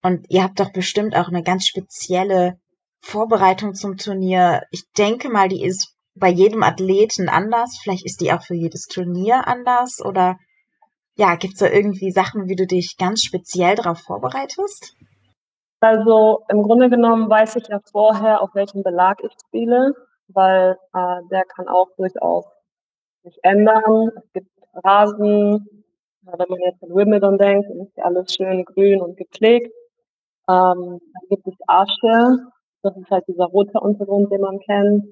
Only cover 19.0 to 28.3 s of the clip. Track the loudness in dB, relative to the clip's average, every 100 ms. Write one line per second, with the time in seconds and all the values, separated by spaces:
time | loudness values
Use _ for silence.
19 | 0 0 -10 _ _ -6 0 2 2 -2
20 | _ _ _ 2 4 4 2 0 _ -6
21 | -4 -6 -4 -4 -4 -8 -2 0 0 _
22 | -8 -4 -2 -2 -4 _ _ _ _ _
23 | _ _ -20 _ 2 4 4 4 2 0
24 | 0 -6 _ -14 _ _ _ -4 2 4
25 | 2 0 0 2 2 0 -4 _ _ _
26 | _ _ -18 -8 -6 -2 -4 -6 -4 0
27 | 2 2 2 4 4 2 -2 -10 -14 -6
28 | -4 -2 -4